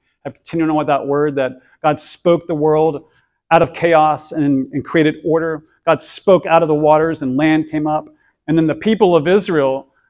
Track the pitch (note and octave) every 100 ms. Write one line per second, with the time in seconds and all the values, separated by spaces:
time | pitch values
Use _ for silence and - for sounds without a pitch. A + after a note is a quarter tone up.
0 | _ _ C#3 - - E3 D#3+ D3+ D3+ C#3
1 | C#3 C#3+ D3+ C3+ C3 C3 _ _ D#3 D3+
2 | - - F3+ F3 F3 D3+ D#3 D#3 D#3+ D3
3 | - _ _ _ _ E3 E3 - E3+ D#3+
4 | D#3 D3 - D#3 C#3+ C3+ C3 C#3+ C3 E3
5 | D3+ D3+ E3 D#3+ E3 D#3 D#3 _ - D3+
6 | - - - F3+ E3+ E3 D#3+ D3+ D3+ D#3
7 | E3 D#3 C3+ C3 D#3 D#3 D#3 D#3 D3+ D3+
8 | D3+ _ _ _ - D#3+ D#3+ D3+ G#3+ A3
9 | G3+ E3 D3+ G3 G3 D#3+ C3+ C3+ - _